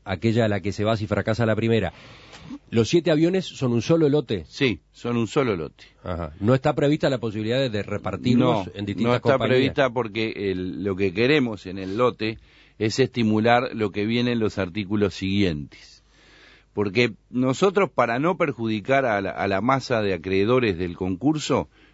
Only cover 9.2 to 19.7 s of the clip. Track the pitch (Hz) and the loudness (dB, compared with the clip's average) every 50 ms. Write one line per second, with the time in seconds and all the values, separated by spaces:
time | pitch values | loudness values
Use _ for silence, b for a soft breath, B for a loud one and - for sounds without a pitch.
9.2 | - 151 135 131 117 110 127 127 135 131 - 147 139 127 113 127 117 107 98 113 | 2 2 2 2 4 2 2 2 2 2 2 0 0 0 0 -2 -4 -4 -2 -4
10.2 | 110 113 - - 101 98 92 90 92 92 71 67 95 101 95 92 98 95 82 104 | -4 -4 -4 -4 -2 -2 -2 -2 -4 -6 -6 -4 -4 -4 -2 0 0 0 2 2
11.2 | 117 131 156 151 127 117 107 92 - 92 92 98 95 95 98 110 123 120 95 - | 2 4 4 4 2 0 -4 -8 -10 -12 -10 -8 -8 -6 -2 0 0 0 0 -2
12.2 | 107 110 113 - b b b b b b b b 107 110 - - 131 - - 123 | -6 -6 -6 -8 b b b b b b b b -2 -2 2 2 0 0 0 0
13.2 | 117 107 107 107 110 117 120 120 127 - - 113 107 98 85 104 101 110 117 120 | 0 2 2 2 4 4 4 4 2 -2 -4 -4 -4 -2 -2 -2 -2 0 0 0
14.2 | 120 123 120 117 110 101 - 104 95 90 82 107 101 90 104 107 104 95 - - | 0 0 0 0 0 -2 -2 -2 -4 -4 -4 -6 -4 -2 0 0 0 0 0 -2
15.2 | 98 95 95 101 101 90 78 73 71 - - - - - - - _ b b b | -4 -2 0 2 2 2 0 -2 -6 -10 -14 -20 -20 -20 -20 -20 _ b b b
16.2 | b b b b b b b b b b - 101 104 101 87 117 120 117 - - | b b b b b b b b b b -4 -2 -2 0 2 2 2 2 0 -6
17.2 | _ - 104 123 131 131 127 - 185 202 185 202 190 143 - - 120 117 117 131 | _ -6 -2 0 0 0 2 2 2 2 4 2 0 0 2 0 0 2 2 0
18.2 | 147 175 190 - 175 147 135 - 113 113 110 107 95 123 135 139 135 120 107 101 | 0 0 0 0 -2 -2 -2 -4 -2 -2 -2 -2 0 2 2 2 2 2 0 0
19.2 | 98 92 - 60 98 98 98 95 104 123 | -2 -4 -4 -2 -2 0 0 0 2 0